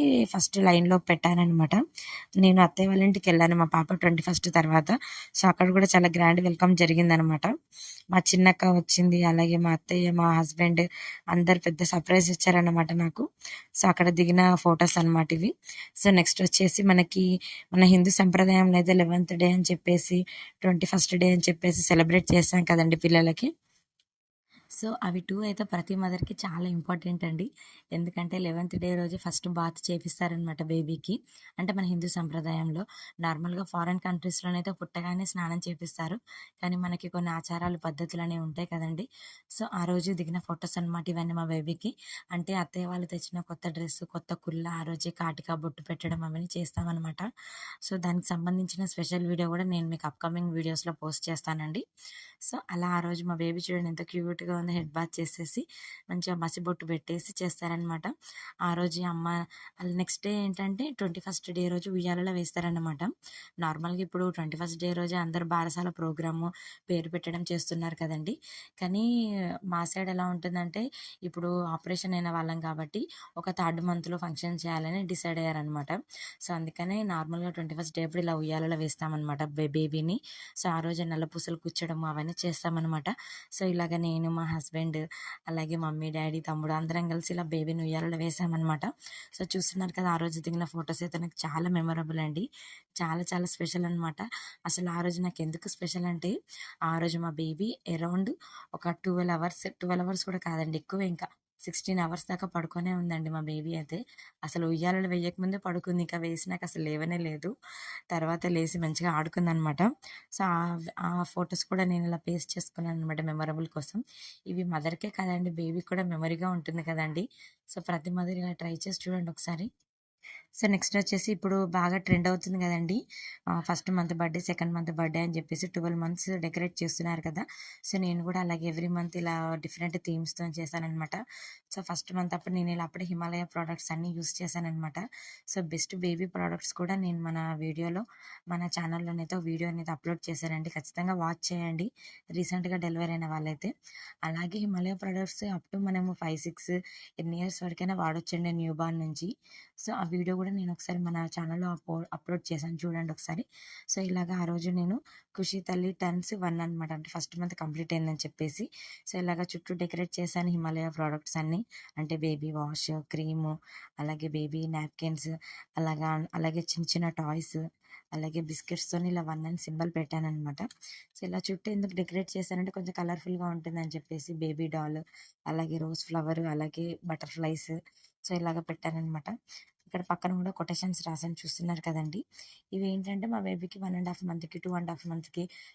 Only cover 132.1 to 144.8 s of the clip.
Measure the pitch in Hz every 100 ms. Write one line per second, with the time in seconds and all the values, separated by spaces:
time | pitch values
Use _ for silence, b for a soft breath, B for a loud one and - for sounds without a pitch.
132.1 | 185 180 175 - 180 175 170 165 180 180
133.1 | 170 170 175 170 180 160 165 - 165 175
134.1 | 165 160 - 175 175 165 160 156 165 226
135.1 | B B B B 196 170 165 - 185 180
136.1 | 170 185 180 175 170 - - 180 196 185
137.1 | 170 165 165 160 156 160 156 170 180 240
138.1 | B B B B 170 175 - 165 170 170
139.1 | 170 165 185 165 165 170 170 165 160 170
140.1 | 170 - 160 165 160 156 156 - - 180
141.1 | 185 165 165 - 175 170 165 202 - B
142.1 | B B 170 175 185 180 180 170 165 170
143.1 | 165 160 156 156 151 202 - B B B
144.1 | B 160 165 175 208 208 185